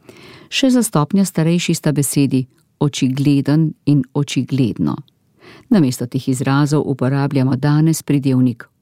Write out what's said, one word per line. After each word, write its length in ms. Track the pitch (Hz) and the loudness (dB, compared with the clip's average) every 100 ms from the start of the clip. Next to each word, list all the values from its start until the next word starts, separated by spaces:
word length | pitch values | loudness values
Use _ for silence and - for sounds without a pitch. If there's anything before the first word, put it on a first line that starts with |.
| - - - - - | -20 -20 -20 -20 -8
Še 220 | - 269 | -2 2
za 140 | 247 220 | 2 2
stopnjo 380 | 151 147 196 185 | 0 0 0 0
starejši 480 | - 160 175 - | 0 0 0 -2
sta 180 | 165 156 | -2 -2
besedi 520 | 143 139 147 135 127 127 _ _ - | -2 0 0 2 0 -2 _ _ -4
očigleden 960 | 147 - 131 135 143 139 135 156 156 - - | -4 -2 -2 0 2 2 2 0 0 -2 0
in 140 | 147 - | 0 0
očigledno. 840 | 147 139 139 123 135 113 - 76 - - _ _ _ - - - | -4 -4 -4 -4 0 0 0 -4 -4 -12 _ _ _ -20 -20 0
Namesto 320 | 208 131 123 120 | 2 2 0 -6
teh 220 | 131 135 | -6 -4
izrazov 580 | 127 143 139 147 151 - | -2 0 0 2 0 -2
uporabljamo 680 | 131 127 139 143 135 131 131 | -2 -2 -2 -2 0 0 0
danes 500 | 147 151 160 160 - | 0 2 2 0 -2
pridevnik 600 | 143 135 127 127 117 - _ | -2 2 2 0 -2 -14 _